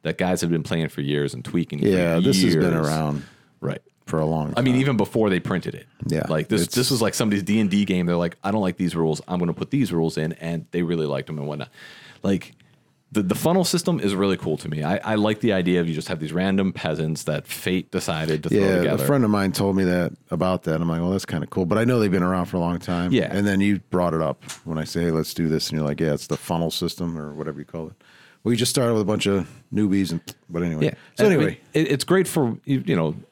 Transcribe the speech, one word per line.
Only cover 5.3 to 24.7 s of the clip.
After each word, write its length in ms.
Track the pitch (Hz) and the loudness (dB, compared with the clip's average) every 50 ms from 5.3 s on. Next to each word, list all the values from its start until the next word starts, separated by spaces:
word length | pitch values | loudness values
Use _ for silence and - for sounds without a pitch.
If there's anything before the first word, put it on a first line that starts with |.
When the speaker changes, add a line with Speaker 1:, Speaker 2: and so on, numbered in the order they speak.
| 95 90 | 2 2
Speaker 1:
printed 340 | - - 95 87 82 - - | 0 -2 -4 -2 -4 -6 -10
it. 120 | - - _ _ _ - - | -10 -14 _ _ _ -4 -2
Speaker 2:
Yeah, 180 | - 78 - - | 0 0 0 0
Speaker 1:
Like, 180 | 82 78 80 - | 0 -2 0 2
this, 160 | 110 101 85 | 2 2 2
Speaker 2:
it's 120 | 82 - | 2 0
Speaker 1:
this 140 | 120 127 - | 0 0 2
was 120 | 143 117 | 2 0
like 120 | 113 101 - | 0 0 0
somebody's 300 | - 127 107 101 101 92 | 0 0 2 2 0 0
D 160 | 87 104 110 | 2 2 2
and 100 | 110 98 | 2 4
D 140 | 92 101 104 | 4 2 2
game. 200 | 95 95 90 87 | 2 2 0 2
They're 100 | 87 87 85 | 2 2 2
like, 200 | 87 85 - _ - | 0 -2 -4 _ -4
"I 60 | 98 | -2
don't 100 | 101 107 | 0 0
like 160 | 101 92 87 - | 0 0 0 0
these 180 | 92 87 82 | -2 -2 0
rules. 260 | 82 82 80 78 76 - - | 0 0 0 0 -2 -4 -4
I'm 120 | 90 90 | -2 -2
gonna 140 | 87 85 80 | 0 -2 -2
put 160 | - - - | -4 -4 -2
these 200 | - 143 131 90 87 | 0 0 0 0 0
rules 240 | 85 80 80 - 78 | 0 0 0 0 -2
in," 160 | 78 80 82 | -4 -4 -4
and 320 | - 78 85 82 82 80 _ | -6 -6 -6 -6 -6 -8 _
they 120 | - - 90 | -4 -2 -2
really 220 | 82 87 82 78 | 0 0 -2 -2
liked 220 | 73 69 67 64 - | -2 -2 -4 -6 -8
them 100 | 80 76 | -8 -8
and 100 | 69 73 | -6 -8
whatnot. 220 | 76 76 - - _ - - - - - - - - - - | -8 -8 -10 -14 _ -20 -20 -20 -20 -20 -20 -20 -20 -6 -2
Like, 300 | 98 98 87 - - - _ _ _ _ _ _ _ _ _ _ _ - | -2 -2 -2 -4 -8 -20 _ _ _ _ _ _ _ _ _ _ _ -2
the, 80 | 107 | -2
the 140 | 101 90 104 | 0 0 -2
funnel 280 | - - 160 175 190 175 | 0 2 2 2 4 2
system 360 | - - 175 - - 170 156 | 2 0 0 0 0 0 0
is 160 | - 101 101 | 0 0 0
really 200 | 95 98 98 95 87 | 2 2 2 2 0
cool 200 | - 82 78 76 | 0 -4 -4 -4
to 100 | - 78 | -4 -6
me. 160 | 76 76 76 | -4 -4 -2
I, 140 | 76 92 - | 0 -2 -2
I 180 | - 110 110 | 0 -2 0
like 240 | 104 104 107 107 - | 2 2 0 0 2
the 120 | - 117 101 | 2 2 2
idea 260 | 92 87 87 90 90 | 2 2 2 2 2
of 80 | 85 82 | 2 0
you 60 | 80 | -2
just 140 | 76 80 - | -4 -4 -6
have 120 | 87 80 | -6 -6
these 140 | 78 76 80 | -6 -4 -2
random 400 | 87 92 98 95 98 98 95 87 | -2 0 2 2 2 2 0 -2
peasants 520 | - - 82 78 76 80 80 80 76 - | -2 -4 -2 -2 0 -2 -2 -2 -4 -4
that 200 | - 76 73 - | -4 -4 -4 -6
fate 460 | - - - - 92 92 92 - _ | -8 -12 -6 -2 -2 -2 -2 -2 _
decided 500 | - 92 - - 85 78 80 80 78 78 - | -6 -4 -2 -2 -4 -2 -2 -2 -2 -2 0
to 60 | - | 0
throw 80 | - 104 | 2 2
Speaker 2:
Yeah, 200 | 98 95 95 90 | 4 4 2 2
Speaker 1:
together. 240 | 87 69 - - 67 | 2 2 0 0 2
Speaker 2:
a 40 | - | 2
friend 160 | 143 139 123 | 2 4 4
of 60 | 107 | 4
mine 220 | 104 101 98 98 | 2 2 2 0
told 240 | - - 101 98 95 | 0 0 0 2 2
me 80 | 95 95 | 2 2
that, 280 | 90 90 90 87 - - - _ _ | 2 2 2 0 -2 -4 -10 _ _
about 320 | - 82 87 92 92 87 - | -2 -2 0 0 0 -2 0
that. 180 | 85 80 80 | -2 -2 0
I'm 80 | 85 85 | 0 0
like, 100 | 82 82 | 0 0
"Well, 100 | 85 90 | 0 0
that's 140 | 95 98 - | 0 -2 -2
kinda 200 | - - 82 - - | -4 -4 -6 -6 -4
cool." 180 | - 95 92 85 | -2 -2 0 2
But 100 | 104 104 | 2 2
I 80 | 113 | 2
know 140 | 120 127 120 | 2 4 2
they've 120 | 107 101 | 2 2
been 120 | 90 95 90 | 2 2 2
around 240 | 90 92 90 87 85 | 2 2 0 -2 -2
for 100 | - 90 | -2 -2
a 40 | |
long 180 | 85 85 87 82 | 0 0 -2 -4
time. 340 | - - 90 87 87 90 - | -4 -4 -2 -2 0 2 2
Speaker 1:
Yeah. 160 | - 80 - | 0 0 0
Speaker 2:
And 140 | - 98 101 104 | -2 0 0 2
then 140 | 98 95 | 2 4
you 180 | 98 101 101 92 - _ | 4 2 2 0 -2 _
brought 220 | - 92 90 87 78 | 0 0 2 2 2
it 60 | 80 | 0
up 220 | 80 73 - _ - - - - _ | 0 -2 -2 _ -10 -18 -18 -14 _
when 120 | 82 | -6